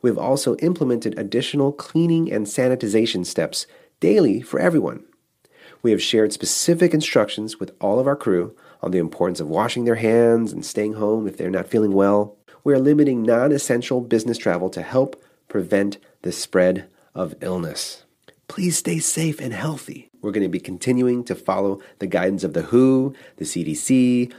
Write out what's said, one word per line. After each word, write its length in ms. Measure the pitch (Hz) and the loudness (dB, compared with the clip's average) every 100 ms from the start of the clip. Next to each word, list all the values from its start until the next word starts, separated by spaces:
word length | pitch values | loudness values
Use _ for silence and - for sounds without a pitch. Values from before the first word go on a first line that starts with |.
We've 160 | 123 107 | 2 0
also 380 | 92 135 - 107 | 0 0 0 0
implemented 640 | 165 175 135 120 117 - | 0 0 0 0 -2 -6
additional 540 | 101 113 - 143 139 | -4 -2 -2 0 0
cleaning 580 | 143 - 160 170 165 165 | 0 -4 0 2 2 0
and 160 | 110 101 | -2 -4
sanitization 800 | - 127 127 110 110 113 92 | 0 0 0 2 2 2 -2
steps 420 | 87 - 78 - - - _ _ | -4 -2 -2 -4 -10 -18 _ _
daily 420 | 175 214 143 104 | 4 6 4 2
for 180 | 131 135 | -2 0
everyone. 440 | 175 160 76 58 - _ _ _ _ _ - - | 2 2 -2 -8 -18 _ _ _ _ _ -20 -4
We 100 | 120 | 0
have 100 | 107 | 2
shared 300 | - 113 107 | 2 2 2
specific 640 | - - - - 170 180 | 0 -4 -2 0 4 4
instructions 640 | 156 147 127 104 - 107 - | 2 2 0 0 -4 -10 -10
with 160 | 95 - | -12 -6
all 180 | 101 110 | -2 0
of 80 | 131 | 0
our 100 | 143 | -2
crew 380 | - 90 87 - - _ | 0 0 -2 -10 -20 _
on 80 | - | -4
the 80 | 90 | -2
importance 420 | 80 - 90 85 | -2 -2 -2 -2
of 80 | 78 | -4
washing 360 | 80 107 120 | -2 -2 -2
their 100 | 120 | -2
hands 580 | 110 110 117 117 117 113 | 0 2 4 4 4 0
and 120 | - | -6
staying 300 | - - 107 | -8 -4 -4
home 320 | 107 104 110 104 | -2 0 0 -2
if 100 | - | -6
they're 140 | 90 | -4
not 180 | 92 92 | -4 -2
feeling 240 | 117 107 | 0 2
well. 440 | 98 98 104 104 - _ - | 4 4 2 0 -8 _ -6
We 100 | - | 0
are 60 | 135 | 2
limiting 420 | 135 147 147 123 | 4 4 4 2
non-essential 800 | 113 117 135 139 - 120 123 127 | 2 4 4 0 0 -2 0 -4
business 340 | 120 113 117 113 | 0 0 0 -2
travel 320 | 107 87 92 | -2 -2 -2
to 120 | - | -6
help 380 | - 131 135 - _ _ _ | -2 0 0 -4 _ _ _
prevent 500 | 104 87 101 101 98 _ _ | -6 0 0 0 -4 _ _
the 100 | 90 | -8
spread 560 | 87 - 95 92 92 - _ _ | -8 -2 2 4 2 -6 _ _
of 200 | - 90 - | -8 -8 -6
illness. 640 | - 90 82 78 - - _ _ _ _ _ | -6 -6 -6 -8 -10 -12 _ _ _ _ _
Please 300 | - 180 160 | -4 -2 -2
stay 220 | - 165 | -2 -4
safe 400 | - - 160 147 | -2 -2 -2 -4
and 120 | 131 | -8
healthy. 560 | 104 156 143 - - - _ | -6 -6 -8 -12 -18 -20 _
We're 80 | 104 | -4
gonna 160 | 104 95 | -2 -2
be 120 | 87 | -2
continuing 640 | - 90 - 123 123 123 | -8 -8 -2 2 2 0
to 100 | 120 | -4
follow 460 | 95 - 95 98 95 - _ | -6 -2 -2 -2 -4 -10 _
the 80 | 98 | -4
guidance 360 | 92 90 98 | 0 0 -2
of 100 | 92 | -4
the 100 | 82 | -4
who, 520 | 80 120 131 131 131 135 - _ | 2 4 6 4 0 -6 -20 _
the 80 | |
C 180 | - - | -8 -6
D 120 | 82 | -6
C, 560 | 76 - 131 123 123 120 | -6 2 4 4 2 -2